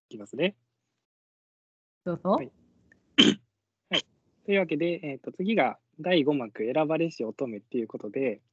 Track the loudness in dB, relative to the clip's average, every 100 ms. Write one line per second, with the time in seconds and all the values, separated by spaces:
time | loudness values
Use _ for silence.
0 | _ -18 -12 -4 -4 -4 _ _ _ _
1 | _ _ _ _ _ _ _ _ _ _
2 | -8 -4 0 0 -2 _ _ _ _ _
3 | _ 4 4 4 _ _ _ _ -6 -6
4 | -6 _ _ _ 0 0 2 0 0 -2
5 | -6 -10 -10 -6 -2 2 2 0 _ -8
6 | 0 2 4 0 -2 -4 -2 0 0 0
7 | -2 -4 -6 -6 -6 -8 -6 -6 -6 -8
8 | -8 -4 -4 -4 _